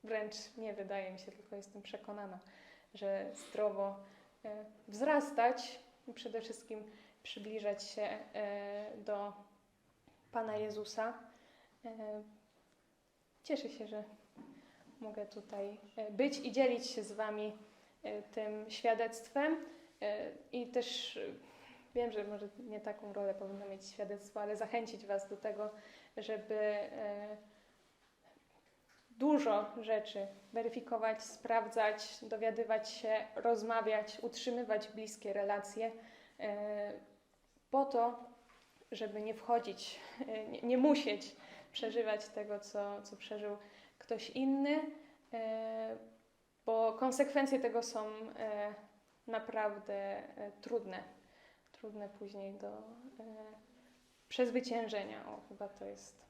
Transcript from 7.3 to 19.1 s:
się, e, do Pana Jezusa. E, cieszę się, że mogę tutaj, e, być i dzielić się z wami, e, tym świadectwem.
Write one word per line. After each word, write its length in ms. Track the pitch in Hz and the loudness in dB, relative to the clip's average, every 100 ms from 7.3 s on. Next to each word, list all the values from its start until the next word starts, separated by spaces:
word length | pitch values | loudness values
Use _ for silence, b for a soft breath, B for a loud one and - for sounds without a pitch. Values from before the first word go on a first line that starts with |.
| 214 208 220 208 202 | -8 -6 -2 0 0
się, 180 | - - | -4 -2
e, 960 | 208 214 - - 208 202 202 202 214 214 | -2 -2 -6 -4 -2 -2 -4 -6 -6 -8
do 360 | 202 202 202 202 - _ _ _ _ _ - _ _ | -2 -2 -2 -8 -20 _ _ _ _ _ -20 _ _
Pana 260 | 233 226 214 | -2 0 0
Jezusa. 560 | 214 208 208 - 220 - B B B B B _ | -2 -4 -4 0 -2 -2 B B B B B _
E, 380 | 233 226 214 214 214 214 _ _ _ _ _ _ _ _ _ _ | -12 -8 -6 -6 -10 -20 _ _ _ _ _ _ _ _ _ _
cieszę 260 | - 285 - | -4 -2 -2
się, 180 | - 214 | -10 -8
że 160 | 214 208 - - - B B B B B - | -8 -10 -18 -20 -20 B B B B B -12
mogę 260 | 220 214 | -10 -8
tutaj, 520 | 208 214 202 202 202 214 - - | -8 -10 -8 -6 -6 -8 -12 -8
e, 140 | 214 | -4
być 280 | 208 285 - | 2 2 2
i 120 | 262 | 0
dzielić 360 | 220 262 233 - | 6 6 6 0
się 160 | - | -4
z 80 | 202 | -4
wami, 460 | 202 214 214 214 208 B B B _ | -2 -2 0 -4 -6 B B B _
e, 180 | - 208 | -8 -8
tym 500 | 208 226 214 214 220 | -6 -4 -2 -4 -6
świadectwem. 840 | - 233 220 226 | 2 4 4 2